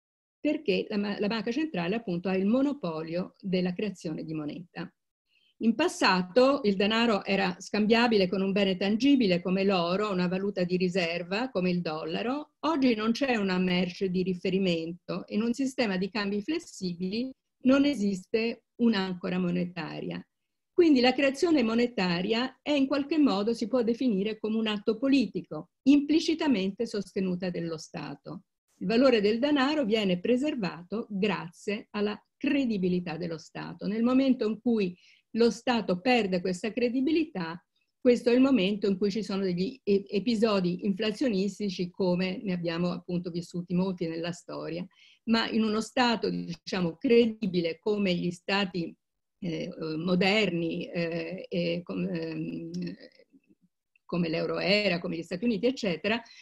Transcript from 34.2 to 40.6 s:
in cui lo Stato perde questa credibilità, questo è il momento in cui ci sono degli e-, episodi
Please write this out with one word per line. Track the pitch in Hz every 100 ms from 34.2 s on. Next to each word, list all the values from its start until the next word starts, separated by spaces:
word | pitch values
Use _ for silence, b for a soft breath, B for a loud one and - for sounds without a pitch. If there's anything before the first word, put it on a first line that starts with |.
| 269 254 220
in | 214
cui | 247 226 185 175 B B _ 220
lo | 233
Stato | 233 - 233 190 180
perde | 254 240 196 185
questa | 190 180 226
credibilità, | 220 240 254 269 320 311 185 165 175 _ _ _ _
questo | 254 233 240
è |
il | 247
momento | 269 247 185 208 202
in | 196
cui | 208
ci | 220
sono | 202 196
degli | 196 175 190 -
e-, | - 196 -
episodi | 202 214 220 226 196